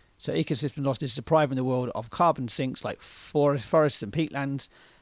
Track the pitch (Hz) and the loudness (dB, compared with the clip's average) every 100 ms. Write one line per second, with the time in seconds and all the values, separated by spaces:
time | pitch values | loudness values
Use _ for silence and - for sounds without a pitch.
0 | _ _ - 147 160 139 139 - 139 127 | _ _ -4 -2 0 -2 -2 -2 -2 -2
1 | 135 110 - 165 147 131 127 127 123 - | -4 -6 2 4 4 0 0 0 -2 -4
2 | 113 - 170 - 120 - 131 - - - | -6 2 2 2 -2 -2 -4 -4 -8 -8
3 | - - - 151 143 143 - 160 151 - | -12 -16 -4 2 4 2 2 4 4 2
4 | 104 160 156 139 139 139 - - - _ | -4 -2 -2 -2 -4 -4 -8 -12 -20 _